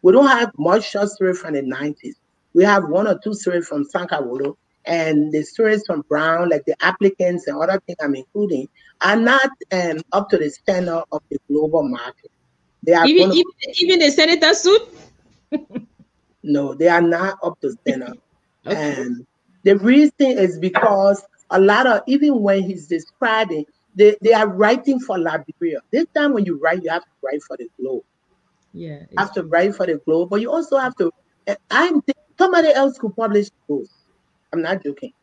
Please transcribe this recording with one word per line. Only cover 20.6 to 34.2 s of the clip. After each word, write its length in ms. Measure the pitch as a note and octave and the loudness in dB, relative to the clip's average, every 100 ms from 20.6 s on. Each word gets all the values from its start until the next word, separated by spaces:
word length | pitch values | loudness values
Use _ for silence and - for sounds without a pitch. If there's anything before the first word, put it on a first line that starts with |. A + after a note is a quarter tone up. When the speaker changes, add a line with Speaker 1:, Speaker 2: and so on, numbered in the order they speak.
| F#3 F3+ A3 G3 G3 G3 - _ _ | -4 0 2 4 2 0 -6 _ _
Speaker 1:
a 100 | F#3 | 2
lot 260 | G3 G#3+ C4 | 4 4 2
of, 160 | G#3 - | 0 0
even 340 | C#4+ D4 B3+ | 0 2 0
when 220 | G3+ G3 | 0 0
he's 240 | F#3 F3+ D3 | -2 -8 -8
describing, 800 | E3+ D#3 _ A#3+ A3 G#3 D#3 D3+ _ _ F#3+ | -8 -8 _ -2 -2 -2 -6 -10 _ _ 4
they, 200 | G#3 G#3 | 4 6
they 100 | G#3+ | 2
are 160 | A3+ G#3+ | 4 2
writing 520 | F#3 G#3 C4 C#4+ C4 | 2 2 2 0 -2
for 180 | - F#3+ | -2 -4
Liberia. 640 | E3 D#3 - - E3+ F3 _ | -2 -4 -10 -6 -6 -6 _
This 160 | B3+ E4+ | -2 -2
time 180 | D4+ D4 | -2 0
when 140 | A#3+ F3+ | 0 -2
you 120 | D3 | -2
write, 240 | D#3+ F#3 | -2 -2
you 60 | D#3+ | -4
have 140 | E3+ | -6
to 80 | _ _ | _ _
write 200 | C3+ D3 | -8 -8
for 140 | - - | -10 -16
the 100 | A#2 - | -16 -12
globe. 260 | B2+ B2+ _ _ _ _ _ _ _ | -8 -8 _ _ _ _ _ _ _
Speaker 2:
Yeah, 280 | F3 E3+ D3 - - | -16 -16 -16 -10 -6
Speaker 1:
Have 100 | G3+ | -4
Speaker 2:
it's 20 | |
Speaker 1:
to 60 | G3+ | -6
Speaker 2:
true. 60 | D#3+ | -2
Speaker 1:
write 240 | E3+ F#3+ | 0 0
for 120 | G3+ F3 | -2 -4
the 100 | D3+ | -4
Globe, 260 | - D#3+ F3 | 0 -2 0
but 100 | G3+ | -2
you 100 | A#3 | -2
also 280 | D#4+ D#4 C#4 | -4 0 -2
have 160 | B3+ B3+ | -2 -2
to, 160 | E3+ _ _ _ - | -4 _ _ _ -10
eh, 100 | G3 _ | -10 _
I'm 320 | A3+ F4 D4+ | 0 2 0
thi-, 100 | - - _ - | -4 -8 _ 0
somebody 300 | F#4+ F4 D#4+ | 2 4 4
else 260 | C4+ C#4 C4 | 4 2 -2
could 180 | G#3+ - | -10 -6
publish 320 | A3+ G#3 G3+ | 0 0 -2
the 60 | _ - | _ -8
books. 220 | C#3+ - _ _ _ | -8 -8 _ _ _